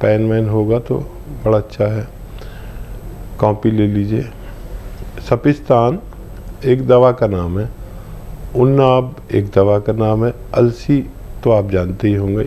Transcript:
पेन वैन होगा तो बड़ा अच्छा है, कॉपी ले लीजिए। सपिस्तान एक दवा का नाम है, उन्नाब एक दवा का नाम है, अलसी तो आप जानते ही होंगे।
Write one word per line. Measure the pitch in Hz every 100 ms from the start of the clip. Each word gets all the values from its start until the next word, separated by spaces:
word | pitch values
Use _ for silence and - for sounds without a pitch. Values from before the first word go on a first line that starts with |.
पेन | 107 107 110
वैन | 113 107
होगा | 107 107 117
तो | - 127 - - - - 110
बड़ा | 107
अच्छा | - - 104
है, | 110 - - - - - - - - - - - - - -
कॉपी | 107 104 117
ले | 110 104
लीजिए। | 104 101 110 127 - - - - - - - - - -
सपिस्तान | 120 147 147 - 123 117 180 - - - - - - 135
एक | 131 127
दवा | 123 127
का | 120 110
नाम | 92 87 92
है, | 113 - - - - - - - - 127
उन्नाब | 131 139 131 127 127 - -
एक | 104 101 98
दवा | 101 104
का | 104
नाम | 110 110 107 117
है, | - -
अलसी | - 120 117 - 143 - - - -
तो | 120
आप | 107 98
जानते | 95 87 - 107
ही |
होंगे। | 101 98 104